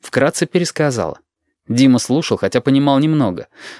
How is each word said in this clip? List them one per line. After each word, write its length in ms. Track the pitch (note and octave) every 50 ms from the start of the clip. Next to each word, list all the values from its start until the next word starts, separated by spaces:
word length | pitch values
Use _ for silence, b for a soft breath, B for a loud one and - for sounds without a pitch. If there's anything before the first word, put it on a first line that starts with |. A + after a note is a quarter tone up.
Вкратце 440 | - - - - C3 D3+ - - F3
пересказала. 720 | D3+ - F#3 F3 - - - D#3 D3 B2+ A#2 F2+ D#2 - - _ _ _ _ _ _ _ _ _ -
Дима 320 | A2 A#2+ C3+ C3+ B2+ B2
слушал, 380 | - - C3 D3+ E3 - - -
хотя 240 | - E3+ - B2
понимал 380 | - - C3+ C#3 C#3+ C#3 C#3 C3+
немного, 480 | D3 D#3 D#3+ D3+ C3+ G2+ F2+ - - B B B B B B